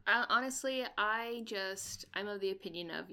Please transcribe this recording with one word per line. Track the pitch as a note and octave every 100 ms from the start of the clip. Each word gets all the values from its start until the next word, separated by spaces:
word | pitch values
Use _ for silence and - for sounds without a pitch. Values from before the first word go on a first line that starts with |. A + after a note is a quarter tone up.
| -
Uh, | A3+ A#3+
honestly, | A#3+ C4 B3+ C4+ C4 B3 -
I | G#3 A3 A#3 A#3+ A3
just, | G3+ F#3+ F#3+ - - -
I'm | F3+ G#3
of | G3+
the | F#3+
opinion | F#3+ F#3+ E3+ E3+
of | D#3+ F3+